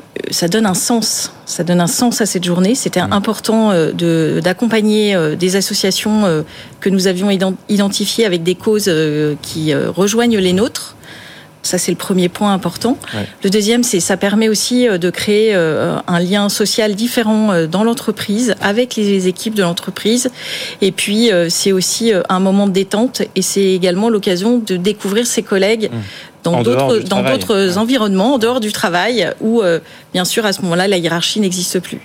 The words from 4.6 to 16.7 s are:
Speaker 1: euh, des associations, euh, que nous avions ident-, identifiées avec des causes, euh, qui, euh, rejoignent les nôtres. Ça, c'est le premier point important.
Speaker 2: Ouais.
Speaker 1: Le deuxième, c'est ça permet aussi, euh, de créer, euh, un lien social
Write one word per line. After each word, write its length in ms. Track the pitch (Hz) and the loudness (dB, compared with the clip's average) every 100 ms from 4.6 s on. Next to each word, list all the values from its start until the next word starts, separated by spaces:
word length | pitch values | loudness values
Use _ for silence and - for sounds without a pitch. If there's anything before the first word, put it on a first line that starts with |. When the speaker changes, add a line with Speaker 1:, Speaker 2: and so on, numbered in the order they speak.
| 233 220 214 214 208 190 | 0 2 2 2 2 2
Speaker 1:
euh, 200 | 156 156 | 0 0
des 200 | 185 196 | 0 0
associations, 720 | 190 202 190 190 214 214 196 | -2 -2 -2 -2 0 2 2
euh, 160 | 156 151 - - - | 0 -4 -14 -20 -4
que 80 | 196 | 0
nous 180 | 190 190 | 2 2
avions 240 | 180 202 | 0 0
ident-, 240 | 190 190 180 - | 0 0 -4 -2
identifiées 560 | 208 196 196 202 - 220 | 0 0 -2 -4 0 0
avec 180 | 175 | 0
des 120 | 170 175 | -2 -2
causes, 300 | 220 214 202 | 0 0 2
euh, 460 | 156 156 147 151 147 | 0 0 0 -2 -4
qui, 320 | - 160 156 | -8 -4 -2
euh, 160 | 139 - | 0 -2
rejoignent 480 | 170 202 226 240 214 | 0 0 2 2 2
les 140 | 185 | 2
nôtres. 440 | 180 254 - - - - - - - - - | 2 0 -4 -14 -18 -20 -20 -20 -20 -20 -12
Ça, 140 | - 180 | -6 -4
c'est 140 | 190 | -2
le 60 | 175 | -4
premier 300 | - 185 175 | -2 0 0
point 240 | - 208 | 0 0
important. 440 | 185 175 - 226 - - | 0 -2 -4 -4 -4 -6
Speaker 2:
Ouais. 120 | 107 98 - | -8 -8 -4
Speaker 1:
Le 60 | 202 | 0
deuxième, 340 | 214 208 240 | 0 2 0
c'est 180 | 240 180 | 2 0
ça 160 | - 185 | 0 0
permet 320 | 202 208 220 | 0 2 2
aussi, 380 | 208 - 247 247 | 0 0 2 2
euh, 80 | 180 | 2
de 120 | 175 | -2
créer, 460 | - - 208 220 190 | -2 0 2 4 2
euh, 400 | 160 107 165 156 - | 0 0 -2 -2 -2
un 120 | 175 | 0
lien 300 | 180 202 202 | 0 0 0
social 460 | - 202 | 0 0